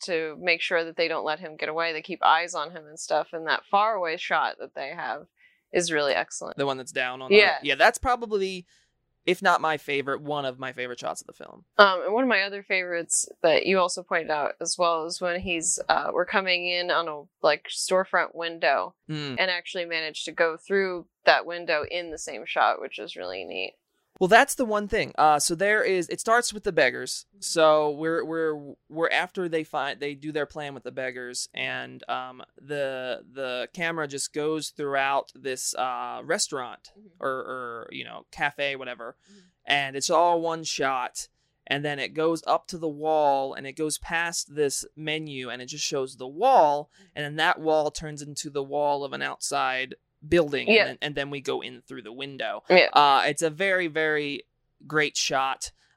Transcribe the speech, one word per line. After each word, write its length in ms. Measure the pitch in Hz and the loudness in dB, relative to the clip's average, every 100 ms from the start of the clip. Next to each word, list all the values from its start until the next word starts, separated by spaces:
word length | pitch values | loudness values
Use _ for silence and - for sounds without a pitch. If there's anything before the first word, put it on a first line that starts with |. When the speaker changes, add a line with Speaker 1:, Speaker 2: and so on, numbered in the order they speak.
| - | -4
Speaker 1:
to 300 | 165 160 147 | -4 -4 -4
make 220 | 175 165 | 0 0
sure 200 | - 175 | 2 0
that 120 | 165 160 | 0 0
they 100 | 165 | 0
don't 180 | 160 | 0
let 140 | 113 156 | -2 -6
him 180 | 170 156 | -8 -8
get 120 | 151 | -4
away. 240 | 160 165 | -2 -2
They 100 | 156 | -4
keep 220 | 160 170 | -8 0
eyes 320 | - 160 175 175 | 4 4 2 -6
on 160 | 151 | -8
him 160 | 175 151 | -10 -18
and 100 | 160 | -12
stuff. 300 | - 156 165 | -2 -2 -2
And 140 | 165 160 | -6 -2
that 180 | 135 | -2
faraway 520 | - 202 214 214 170 170 | 0 0 2 0 -4 -4
shot 400 | - 165 123 - | -2 0 0 -4
that 160 | 127 | -12
they 140 | 147 139 | -10 -10
have 400 | 170 135 135 170 _ _ _ _ | -8 -8 -8 -10 _ _ _ _
is 200 | - 170 | 0 0
really 200 | 156 143 | 0 2
excellent. 440 | 85 - - - - | 0 -2 -6 -10 -4
Speaker 2:
The 100 | 139 | -4
one 100 | 131 | -4
that's 140 | 123 | -6
down 320 | 135 127 127 | -4 -4 -4
on 80 | 131 | 4
Speaker 1:
Yeah. 300 | 208 202 147 | 6 6 2
Speaker 2:
the, 80 | 143 | 0
yeah, 60 | 139 | 6
that's 220 | 196 226 | 6 6
probably, 680 | 269 240 226 208 190 185 175 _ _ _ _ _ - | -2 -2 -2 -2 -2 -6 -12 _ _ _ _ _ -2
if 140 | 180 | 2
not 200 | 190 175 | 4 4
my 160 | 160 151 | 2 -2
favorite, 440 | - 139 135 127 | -2 -4 -2 -4
one 240 | 147 147 | -4 -4
of 140 | 135 127 | -4 -6
my 140 | 131 | -10
favorite 280 | 123 123 120 | -8 -8 -6
shots 200 | - - | -6 -8
of 60 | - | -10
the 60 | |
film. 320 | - - - _ - | -18 -18 -20 _ 6
Speaker 1:
Um, 240 | 202 180 | 6 6
and 80 | 156 | 0
one 120 | 220 | 0
of 40 | 262 | 2
my 140 | 202 | 2
other 200 | 196 202 | 0 -6
favorites 640 | 196 190 180 170 165 - - - | -4 -4 -2 -4 -2 -2 -4 0
that 240 | 165 151 - | 4 4 4
you 120 | 190 | 2
also 240 | 180 185 | 2 -2
pointed 280 | 180 175 156 | -2 -2 0
out 220 | 151 139 - | -2 -2 -4
as 160 | 170 - | -6 0
well 300 | 175 165 160 | 0 0 -4
is 140 | 175 | -4
when 200 | 180 175 | -4 -4
he's, 380 | 185 170 160 - - | -4 -4 -2 -2 2
uh, 220 | - - | 2 2
we're 140 | - 180 | 0 2
coming 400 | 214 190 180 175 | 2 2 0 0
in 240 | 175 175 | -2 2
on 180 | 156 170 | 2 0
a, 140 | 151 143 - | -6 -14 0
like, 260 | 160 147 - | 2 2 -2
storefront 640 | - - 185 190 185 156 | -6 0 2 2 0 0
window 600 | 160 165 165 165 127 92 _ - | -4 -6 0 2 2 0 _ -8
Speaker 2:
Mm. 280 | 151 147 127 | -6 -4 -2
Speaker 1:
and 120 | 185 | 0
actually 340 | 175 - 190 170 | -2 -4 -6 -4
managed 380 | 165 156 151 - | -4 -4 -8 -6
to 60 | |
go 240 | 156 165 160 | 0 0 0
through 500 | - 196 190 180 - _ | -2 0 0 -4 -10 _
that 220 | - 143 104 | 6 6 4
window 380 | 170 170 151 143 | -6 -2 -2 0
in 200 | 180 170 | -6 -6
the 80 | 156 | -10
same 260 | - 120 | -10 -10
shot, 360 | - - 113 - | -4 2 4 2
which 180 | 131 - | -4 -10
is 180 | 104 - | -12 -10
really 280 | 90 92 | -10 -8
neat. 300 | 90 90 92 _ _ _ _ - | -8 -6 -8 _ _ _ _ -2
Speaker 2:
Well, 80 | 185 | 6
that's 260 | 226 277 | 8 8
the 100 | - | 2
one 220 | 233 208 208 | 0 0 0
thing. 260 | 220 143 - | -2 -2 4
Uh, 220 | 156 147 | 4 6
so 160 | - 165 | 2 0
there 260 | 202 214 | 2 2
is, 260 | 180 185 165 | 2 0 -2
it 120 | 165 | -4
starts 320 | - 233 233 | 2 2 2
with 100 | 208 | -4
the 80 | 202 | -2
beggars. 560 | 160 131 127 127 - - - | 4 4 2 -8 -10 -12 -12
So 500 | - 165 156 151 151 | -2 6 6 6 4
we're, 340 | 143 160 165 | -2 -2 -2
we're, 500 | 151 165 160 151 143 - _ | -2 -2 -2 -4 -10 -20 _
we're 200 | 156 165 | -2 0
after 380 | 135 180 196 175 | 2 0 -4 -2
they 160 | 160 | -2
find, 340 | 156 151 139 110 | -4 -4 -4 -4
they 160 | 143 | -8
do 160 | 143 151 | -8 -6
their 160 | 151 143 | -4 -4
plan 260 | 156 143 | -6 -10
with 120 | 135 | -10
the 80 | 123 | -12
beggars, 560 | 131 131 123 123 123 - | -8 -8 -8 -10 -8 -8
and, 480 | - 131 127 127 127 - | -6 -6 -6 -10 -12 -8
um, 320 | 127 127 127 - _ | -6 -8 -14 -20 _
the, 680 | 135 143 135 131 127 117 82 | -8 -4 -4 -4 -6 -8 -10
the 360 | 131 131 123 120 | -8 -6 -6 -6
camera 320 | - 170 165 147 | -4 -4 -4 -6
just 260 | 139 - | -6 -6
goes 360 | 151 151 156 143 | -2 -2 -2 -6
throughout 640 | - 143 139 135 139 - | -8 -2 0 2 0 -2
this, 400 | 131 135 127 - | -8 -8 -4 -4
uh, 460 | - 127 123 123 120 | -2 -2 -4 -6 -8
restaurant 680 | 131 196 - 139 120 - - _ | -2 -2 -2 -4 -8 -12 -20 _
Speaker 1:
Mm-hmm. 120 | 208 170 | -20 -8
Speaker 2:
or, 40 | 135 | -4
or, 600 | 131 - 127 120 117 - | -4 -6 -10 -10 -12 -12
you 140 | 135 | -12
know, 200 | 117 117 - | -12 -14 -14
cafe, 460 | - 147 - 143 135 | -4 -4 -2 -4 -4
whatever. 400 | 127 120 117 - _ | -10 -12 -12 -16 _
Speaker 1:
Mm-hmm. 120 | 202 _ _ - | -20 _ _ 0
Speaker 2:
And 300 | 143 135 139 | 0 0 -4
it's 140 | 135 | 2
all 300 | 165 175 170 | 4 6 4
one 220 | 165 165 | 0 -4
shot. 640 | 156 - 135 131 123 - - _ _ _ - | -4 -2 0 0 -6 -10 -14 _ _ _ -6
And 180 | 143 | -4
then 140 | 147 143 | -2 -4
it 160 | - | -4
goes 260 | 156 160 165 - | 0 0 0 2
up 220 | 156 - | 0 0
to 100 | 170 | -8
the 100 | 160 | -6
wall, 640 | 147 156 156 147 139 135 | -4 0 4 4 2 -2
and 120 | - 135 | -8 -10
it 60 | |
goes 260 | 135 156 147 | -4 -4 -4
past 560 | - 170 170 170 - | -4 -4 -2 -4 -6
this 300 | 143 143 - - | 0 0 0 -8
menu, 560 | - 156 156 156 135 127 | -10 -6 -6 -6 -8 -8
and 100 | 123 | -10
it 60 | 127 | -10
just 180 | 147 | -8
shows 340 | - 143 131 127 | -4 -2 -4 -6
the 100 | 127 | -12
wall, 600 | 147 254 247 151 147 147 | 0 6 8 8 4 -4
Speaker 1:
Mm-hmm. 120 | _ _ - | _ _ -8
Speaker 2:
and 80 | |
then 120 | 147 151 | -6 2
that 240 | 165 - | 2 2
wall 300 | 156 156 147 | 4 4 4
turns 320 | - 156 147 | -2 -10 -10
into 260 | 147 139 151 | -12 -10 -6
the 140 | 143 | -6
wall 400 | 139 143 147 143 | -2 0 2 2
of 100 | 139 | -2
an 100 | 139 | -6
outside 720 | 139 131 - 143 131 131 131 - _ _ 151 | -6 -6 -2 0 0 0 -4 -10 _ _ 2
building, 420 | 170 147 139 127 | 4 4 2 4
Speaker 1:
Yeah. 120 | 214 | 6
Speaker 2:
and 80 | 160 | 4
then, 100 | 131 | -2
and 120 | 147 | -6
then 140 | 143 139 | -4 -6
we 140 | 143 | -6
go 180 | 135 131 | -4 -4
in 220 | - 123 | -6 -14
through 180 | - 131 | -14 -14
the 100 | 107 | -14
window. 500 | 123 139 131 113 104 - | -12 -12 -8 -8 -4 6
Speaker 1:
Yeah. 180 | 180 - | 6 8
Speaker 2:
Uh, 300 | 135 143 135 127 | 8 8 6 4
it's 160 | 147 | 0
a 80 | 160 | -2
very, 380 | 151 196 185 170 | 0 0 0 0
very 560 | 151 156 151 147 139 - _ _ _ 139 | -2 0 0 -4 -8 -12 _ _ _ -2
great 320 | 151 147 - | 0 0 0
shot. 520 | - 139 135 - - _ _ | 0 0 0 -4 -10 _ _